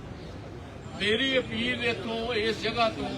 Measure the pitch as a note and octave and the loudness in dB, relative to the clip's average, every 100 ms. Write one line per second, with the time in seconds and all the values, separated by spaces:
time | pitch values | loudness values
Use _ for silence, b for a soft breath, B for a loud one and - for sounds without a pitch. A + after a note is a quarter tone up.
0 | - - - - - - - - - - | -10 -10 -10 -10 -10 -12 -12 -12 -10 -2
1 | G3+ A#3 C4+ C4 A#3+ A3+ A#3+ A#3+ A#3 A3+ | 2 4 4 2 2 0 0 2 0 0
2 | A3+ A3+ A#3 A3+ A3 G3+ G3+ A#3+ A3+ C4+ | -2 -2 0 2 2 2 0 4 4 2
3 | C4 | -4